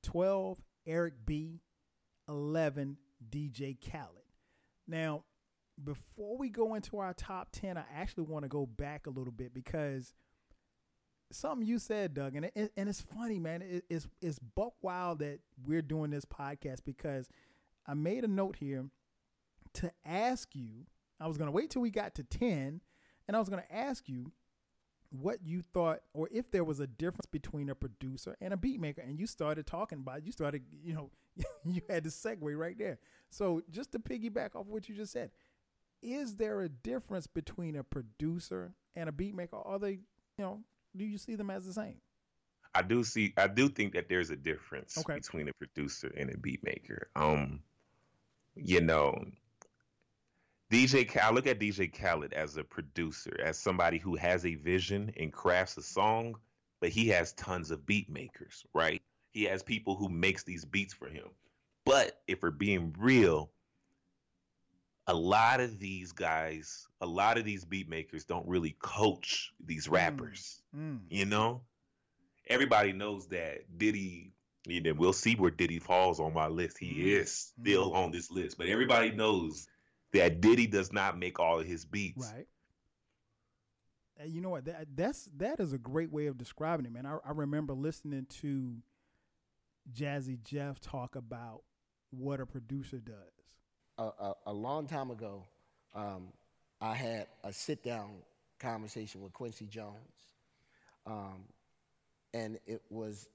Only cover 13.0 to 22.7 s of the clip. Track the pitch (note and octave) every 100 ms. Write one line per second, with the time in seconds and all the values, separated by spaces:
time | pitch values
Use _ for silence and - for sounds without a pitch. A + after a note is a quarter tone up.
13 | - G#3 A#3 G#3 D#3+ E3+ F#3 F3+ - E3
14 | - - F3 C#3+ A#2 - A3+ - F#3 F3+
15 | F3+ D#3+ D3 C#3+ _ - B2+ D#3+ D3+ D#3
16 | D3+ D3 - - C#3 C#3+ - C3 - C3
17 | D#3 C3+ B2+ _ _ _ _ _ - C#3+
18 | D#3 A3+ A#3 G3 G3 - C#3+ C3+ C3+ _
19 | _ _ _ _ _ _ - - F3 -
20 | D3+ F3+ A#3 B3+ - C#3+ A#2 A2 D#3+ _
21 | _ _ D#3 D3+ D3 D#3+ D#4 B3+ A#3 G#3
22 | G#3 - - - B3 E3 C3+